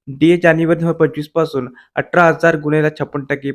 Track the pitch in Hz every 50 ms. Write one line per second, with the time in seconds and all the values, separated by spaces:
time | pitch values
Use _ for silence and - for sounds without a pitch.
0 | _ - 135 139 156 165 175 175 175 170 160 160 165 160 170 160 165 165 160 165
1 | 160 143 - 147 151 - _ 165 160 156 143 135 123 123 - - _ _ _ -
2 | 139 - - 175 175 165 156 - - 165 160 147 147 151 151 156 151 151 151 -
3 | 147 - - 147 135 - 143 139 139 139